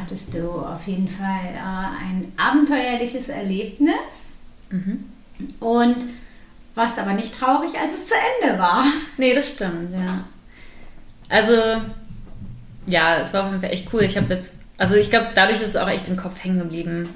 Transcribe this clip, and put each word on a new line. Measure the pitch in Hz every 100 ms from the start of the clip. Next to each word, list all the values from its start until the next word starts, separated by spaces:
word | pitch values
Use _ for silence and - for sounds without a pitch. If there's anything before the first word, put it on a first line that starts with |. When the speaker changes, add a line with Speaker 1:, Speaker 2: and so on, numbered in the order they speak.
Speaker 1:
hattest | 180 190 - 165
du | 170
auf | 175 - 170 202
jeden | 185 185
Fall, | - 196 190 180 165
äh, | 190 185 185 - 185
ein | 185 - -
abenteuerliches | 214 294 285 277 247 233 240 254 -
Erlebnis. | - 196 190 220 - 302 480 - - - - - - -
Speaker 2:
Mhm. | 185 190 233 - - - - - -
Speaker 1:
Und | 226 233 240 247 247 - - - - - - 226
warst | 233 -
aber | 196
nicht | 202 233 -
traurig, | 262 277 330 -
als | 311
es | - -
zu | 403 480 508
Ende | 294 190
war. | 175 208 277 311 - -
Speaker 2:
Nee, | 254
das | 262 269
stimmt, | - 190 170 175
ja. | 185 185 185 - - - - - - - - - - -
Also, | 214 214 233 226 226 214 - - - - - - - - - -
ja, | 170 165 160
es | -
war | 196 196
auf |
jeden | 190
Fall | 185
echt | 180 -
cool. | 226
Ich | 196 196
hab | -
jetzt, | 185 - - - -
also | 185 208
ich | 208
glaub, | 226 -
dadurch | 196 196 226
ist | 208
es | -
auch | 190
echt | 190 185
im | 185
Kopf | 180 -
hängen | 185 185
geblieben. | 165 170 170 170 170